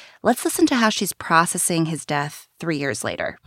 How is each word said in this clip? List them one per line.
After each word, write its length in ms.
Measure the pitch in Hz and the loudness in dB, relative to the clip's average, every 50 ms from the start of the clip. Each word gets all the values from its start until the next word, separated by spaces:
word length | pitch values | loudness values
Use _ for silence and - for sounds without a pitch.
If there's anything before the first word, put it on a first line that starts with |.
| - - - _ | -20 -20 -20 _
Let's 220 | - 196 247 - - | 0 0 0 2 0
listen 200 | 330 - - 349 302 | -4 2 2 2 4
to 80 | 285 | 4
how 140 | 247 226 220 | 4 2 2
she's 240 | 214 - 202 180 - | 2 0 -2 -4 -4
processing 720 | - - - 175 160 170 170 - 180 - - 180 165 165 | -8 -4 2 4 4 4 4 0 -2 -2 0 2 2 2
his 200 | 160 165 143 - | 0 0 -4 -4
death 420 | - 151 143 143 147 - - - _ _ _ | -4 -2 -2 -2 -4 -8 -12 -20 _ _ _
three 180 | - 170 160 143 | -4 -4 -2 -2
years 260 | 143 139 110 - - | -2 -2 -2 -2 -4
later. 340 | 113 87 - - - - - _ | -6 -4 -4 -4 -6 -6 -8 _